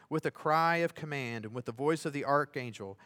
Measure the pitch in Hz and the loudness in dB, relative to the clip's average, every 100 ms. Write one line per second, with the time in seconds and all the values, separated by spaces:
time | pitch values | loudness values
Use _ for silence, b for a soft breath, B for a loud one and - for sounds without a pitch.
0 | B 156 156 - 156 156 165 170 170 - | B -2 -2 -2 2 4 4 4 0 -2
1 | 156 143 123 117 107 120 123 117 143 160 | -6 -4 -4 -4 -6 -8 -8 -2 2 2
2 | 165 143 123 143 139 143 123 104 98 98 | 0 -2 2 4 2 -4 -8 -8 -10 -12